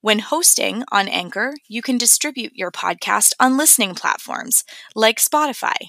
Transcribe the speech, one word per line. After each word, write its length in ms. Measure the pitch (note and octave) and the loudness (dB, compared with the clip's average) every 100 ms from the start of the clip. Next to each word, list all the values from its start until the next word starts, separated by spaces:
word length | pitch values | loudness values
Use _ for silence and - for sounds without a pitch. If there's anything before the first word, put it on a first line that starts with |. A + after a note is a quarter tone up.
When 180 | G#3+ G#3+ | 2 0
hosting 640 | - D4+ F4 - G3 G3+ - | 0 2 2 2 0 -4 0
on 160 | G3+ G3 | 0 0
Anchor, 460 | F#3 F3 G3 A#3+ D4 _ | -4 -4 -6 -6 -6 _
you 120 | A3 | -8
can 160 | B3 B3 | -2 0
distribute 540 | A#3+ - D4+ C4 A3 - | 2 2 0 -6 -12 -8
your 160 | F3+ | -10
podcast 600 | - F3+ F3 - F#3+ - - | -4 -6 -4 0 2 2 4
on 160 | C4 C4 | 4 4
listening 400 | D#4 - G3+ F3 | 4 2 2 -2
platforms 680 | - - - - - - - - - A3 | -4 -4 -6 -10 -2 -4 -4 -20 -12 2
like 220 | A3 A3+ | 2 4
Spotify 600 | - D4+ D4+ A#3+ - - | 0 2 0 -2 -4 -4